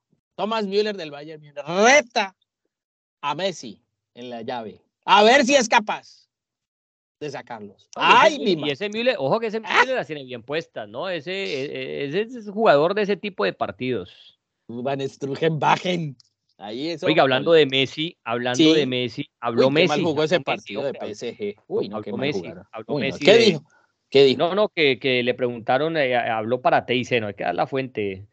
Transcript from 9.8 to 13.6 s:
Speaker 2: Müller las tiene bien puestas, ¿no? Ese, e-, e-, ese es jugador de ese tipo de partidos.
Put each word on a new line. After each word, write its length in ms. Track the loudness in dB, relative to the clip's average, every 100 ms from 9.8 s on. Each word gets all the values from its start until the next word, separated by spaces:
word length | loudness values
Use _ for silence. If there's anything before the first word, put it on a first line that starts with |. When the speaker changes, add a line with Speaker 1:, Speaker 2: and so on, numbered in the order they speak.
Speaker 2:
Müller 140 | 0 -2
las 100 | -6
tiene 180 | -10
bien 180 | -10 -12
puestas, 460 | -6 -8 -6 -12 -12
¿no? 220 | -10 -8
Ese, 200 | -8 -8
e-, 320 | -8 -6 -6 -6
e-, 380 | -8 -8 -8 -4
ese 320 | -4 -6 -10
es 100 | -10
jugador 460 | 2 4 6 4
de 80 | 0
ese 140 | -2 -4
tipo 260 | -6 -4
de 80 | -4
partidos. 840 | -2